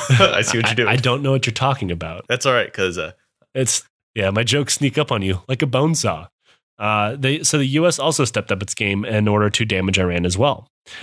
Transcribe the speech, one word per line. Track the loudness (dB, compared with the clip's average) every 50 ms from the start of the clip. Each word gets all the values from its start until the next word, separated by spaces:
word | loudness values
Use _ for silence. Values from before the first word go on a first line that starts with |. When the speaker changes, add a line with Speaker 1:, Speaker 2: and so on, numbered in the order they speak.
| 0
Speaker 1:
<laughs> | 2
I | 4 4 4 4 4 2 0
see | 0 0 0
what | 0
you're | 0
Speaker 2:
I, | 2
Speaker 1:
doing. | 2 2 4
Speaker 2:
I | 2
don't | 2 2 2 0 0 0
know | 0
what | 0 0 0
you're | -2 -2
talking | 0 0 0 0 0 -2 -4
about. | -4 -6 -6 -10 -12 -12 -6 -4
Speaker 1:
That's | -4 -2 0
all | 2 2
right, | 2 0 -2 -2
'cause, | -2 -2 -2 -2 -4
uh, | -8 -10 -12 _ _ _ _ _ _ _ -4
Speaker 2:
It's, | -2 -2 0 -2 -2 -6 _ _ _ _ _ -6
yeah, | -2 -2 0
my | 0 0 0
jokes | 0 0 0 0 -2 -2
sneak | 0 0 0 0 0
up | 0 0
on | 0 0 0
you | 0 -2 -2 -4 -4
like | -4 -2 -2
a |
bone | 0 0 2 2 2 0
saw. | 0 -2 -2 -4 -4 -8 -16 _ _ _ _ _ _ _ _ _ -6
Uh, | -2 0 0 0 0 -2 -2
they, | -2 -2 -2 0 0 0
so | 0 0 2
the | 2
U | 2 2 2 2
S | 2 2 0
also | 0 0 0 0 0
stepped | 0 0 -2 -2 -2
up | -2 -4 -4
its | -6 -6
game | -4 -2 -2 0 -2 -2
in | -2 0 2 2 4
order | 4 4 2 2
to | 0 0 0
damage | 0 0 0 0 0 0 0
Iran | 0 0 0 0 0
as | 0 0
well. | 2 2 0 0 -2 -6 _ _ _ _ -20 -20 -18